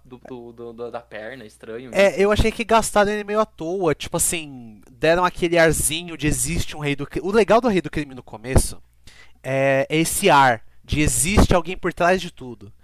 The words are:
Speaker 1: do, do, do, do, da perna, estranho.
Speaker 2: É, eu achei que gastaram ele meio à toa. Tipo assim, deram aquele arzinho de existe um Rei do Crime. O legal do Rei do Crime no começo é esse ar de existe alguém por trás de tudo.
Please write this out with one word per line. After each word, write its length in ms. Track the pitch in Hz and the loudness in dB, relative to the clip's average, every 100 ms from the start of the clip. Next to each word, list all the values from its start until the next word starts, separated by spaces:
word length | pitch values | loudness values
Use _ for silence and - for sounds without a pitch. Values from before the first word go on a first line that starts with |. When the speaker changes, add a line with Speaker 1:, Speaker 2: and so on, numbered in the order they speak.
| - | -20
Speaker 1:
do, 120 | 123 | -20
do, 320 | - 123 120 | -18 -16 -16
do, 200 | 117 117 | -16 -16
do, 180 | 113 120 | -12 -12
da 100 | 117 | -12
perna, 440 | - 107 110 135 107 | -14 -16 -14 -16 -20
estranho. 460 | _ 113 117 127 | _ -14 -14 -4
Speaker 2:
É, 260 | 147 196 175 | 2 2 4
eu 120 | 202 | 2
achei 200 | 208 220 | 2 0
que 120 | 226 | -2
gastaram 480 | 214 226 208 208 202 | 0 2 2 2 2
ele 120 | 208 | 0
meio 160 | 202 214 | -4 -2
à 60 | 220 | -4
toa. 480 | - 160 196 170 | -6 -8 -2 -2
Tipo 240 | 139 - 170 | -2 -4 -4
assim, 640 | - 170 151 131 117 104 - | -2 -4 -8 -16 -18 -20 -20
deram 360 | 120 151 175 180 | -2 2 2 2
aquele 320 | - 170 170 | 0 0 4
arzinho 600 | 160 143 - 160 175 156 | 4 4 -2 -4 -8 -4
de 100 | 147 | -2
existe 480 | 131 127 170 - 156 | 0 -2 -2 -4 -4
um 40 | |
Rei 160 | 147 143 | -4 -4
do 100 | 143 | -6
Crime. 220 | 151 170 | -6 0
O 40 | |
legal 280 | 220 196 226 | 2 4 4
do 80 | 247 | 2
Rei 140 | 185 | 0
do 80 | 151 | -2
Crime 240 | 160 143 131 | -6 -8 -12
no 80 | |
começo 580 | - 107 117 135 - 98 - _ - - - - | -18 -14 -2 0 0 -6 -18 _ -20 -20 -20 -14
é 420 | 131 135 139 135 135 | -6 0 2 2 0
esse 400 | 156 170 - 202 | 0 0 0 4
ar 340 | 143 131 113 - - | 6 6 2 -6 -20
de 180 | - 143 | -4 -2
existe 520 | 151 123 156 202 - 185 | 0 0 2 4 4 4
alguém 220 | 165 185 | 0 -6
por 160 | 180 | -6
trás 280 | - 175 190 | 0 2 2
de 100 | 165 | -2
tudo. 400 | - 127 113 101 - | -12 -16 -16 -20 -20